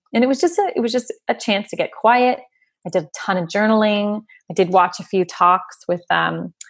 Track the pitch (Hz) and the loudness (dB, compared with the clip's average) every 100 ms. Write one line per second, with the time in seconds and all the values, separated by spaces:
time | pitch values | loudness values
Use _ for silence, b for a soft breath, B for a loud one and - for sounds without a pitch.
0 | _ 233 254 269 349 339 392 - 226 247 | _ 0 2 2 0 0 -2 0 -2 -2
1 | 240 - - 226 - 202 208 - - - | -6 -14 -6 -4 0 -2 -2 -6 -6 0
2 | 220 247 247 - - _ _ _ 180 185 | 2 4 2 0 -8 _ _ _ -6 -4
3 | 151 - - 185 170 202 214 220 214 208 | -4 -12 -4 -4 -2 0 2 2 2 0
4 | 208 214 220 b b 175 175 185 175 - | -2 -6 -10 b b -2 2 4 2 -2
5 | - 190 180 - 180 185 - - - 175 | -6 -2 -2 0 2 2 -2 -16 -6 -6
6 | - 170 165 165 175 _ | -2 -2 0 -4 -10 _